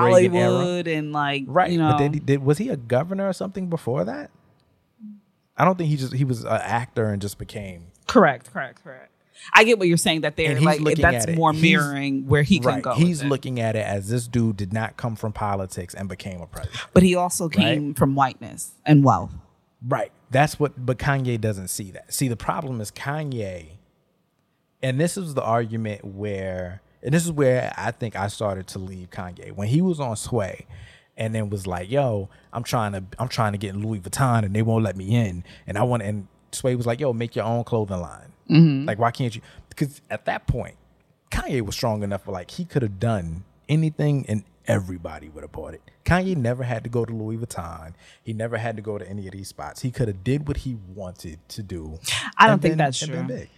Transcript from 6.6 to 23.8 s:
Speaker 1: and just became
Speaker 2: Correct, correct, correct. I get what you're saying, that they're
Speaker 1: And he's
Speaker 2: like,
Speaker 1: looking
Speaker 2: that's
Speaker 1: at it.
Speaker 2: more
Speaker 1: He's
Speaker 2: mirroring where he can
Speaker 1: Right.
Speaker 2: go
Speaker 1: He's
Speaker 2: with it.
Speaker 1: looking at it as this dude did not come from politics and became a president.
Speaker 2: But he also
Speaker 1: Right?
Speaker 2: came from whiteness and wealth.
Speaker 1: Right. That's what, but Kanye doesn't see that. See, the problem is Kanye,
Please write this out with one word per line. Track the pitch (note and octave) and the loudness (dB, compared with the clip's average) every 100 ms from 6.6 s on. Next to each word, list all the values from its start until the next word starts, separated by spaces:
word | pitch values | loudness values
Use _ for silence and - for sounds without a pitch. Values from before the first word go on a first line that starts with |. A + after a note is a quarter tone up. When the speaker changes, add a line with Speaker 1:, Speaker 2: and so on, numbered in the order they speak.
| - A#2 B2 - A2 | 0 -2 -2 -2 0
Speaker 1:
and | G2+ | 0
just | G2+ - | -4 -8
became | F#2+ G#2+ G2 F2 E2+ _ - | -12 -10 -12 -14 -18 _ 2
Speaker 2:
Correct, | B3 D#3+ B2 - | 6 6 4 -8
correct, | F3 C3+ - | -10 -10 -12
correct. | D#3+ - C#3 _ _ - - | -20 -20 -20 _ _ -20 4
I | G#3 | 6
get | A3 A3 | 8 6
what | F3+ | 4
you're | E3+ | 4
saying, | F#3 D#3+ | 4 2
that | D3+ D3 | 0 0
they're | D#3+ | 0
Speaker 1:
And | C3 | 4
he's | D#3+ | 4
Speaker 2:
like, | D3+ | 4
Speaker 1:
looking | D3+ D#3 | 2 4
Speaker 2:
that's | E3+ B2 | 4 4
Speaker 1:
at | A2 | 2
it. | E3 | 4
Speaker 2:
more | D#3+ | 4
Speaker 1:
He's | D#3 | 6
Speaker 2:
mirroring | D#3+ D3+ D3 C#3 C#3 C3+ C3+ | 6 6 4 0 -2 -2 2
where | D3+ | 4
he | D3+ F3 | 6 4
can | B2+ | 2
Speaker 1:
Right. | C3+ | 0
Speaker 2:
go | B2+ | -2
Speaker 1:
He's | B2 F3 D#3+ | 2 2 2
Speaker 2:
with | C#3 | 0
it. | |
Speaker 1:
looking | C3+ C3 B2 | -2 -2 -2
at | A2+ G#2+ | -2 -2
it | G2+ | -2
as | G2+ G2 | -4 -2
this | B2 A#2 | -4 0
dude | A#2+ A2+ G2+ | 0 0 0
did | F#2+ | -4
not | A2 A2 - | -4 -4 -6
come | A#2+ G#2+ | -8 -6
from | A2 | -6
politics | - G#2 G2 F#2+ - F#2 | -4 -4 -4 -4 -8 -10
and | - G2 | -10 -10
became | F#2 G2+ F2+ | -8 -10 -12
a | E2 | -12
president. | - - - - | -12 -12 -12 2
Speaker 2:
But | F3+ | 6
he | F3+ | 6
also | F3+ F3+ - | 4 0 -2
Speaker 1:
Right? | E3 E3+ | -2 2
Speaker 2:
came | C3+ C#3 D3 | 2 2 -2
from | C3+ C#3 | 2 2
whiteness | C#3 C3+ - A#2 - - - | 4 2 0 -16 -14 -16 -6
and | - D3 | 6 8
wealth. | C3+ F#2+ E2 D#2 - _ _ _ A#2+ | 8 4 0 -12 -18 _ _ _ -4
Speaker 1:
Right. | A2+ G#2 _ - | -4 -4 _ -2
That's | B2+ D3+ - | 2 2 2
what, | D3 - | -4 -2
but | B2+ B2+ | -4 -2
Kanye | D3 C#3 B2 A#2 | 0 0 0 0
doesn't | A2 F#2+ F#2 | -2 -4 -6
see | - F#2+ | -8 -10
that. | F#2 - | -14 -8
See, | - C3+ | -2 -2
the | A2+ | -2
problem | - F#3 C#3+ A#2+ | -4 -4 -4 -6
is | G#2 | -8
Kanye, | - C#3 D3+ D3 B2 G2 F2+ D#2+ F2+ | -8 -8 -6 -6 -6 -8 -10 -14 -20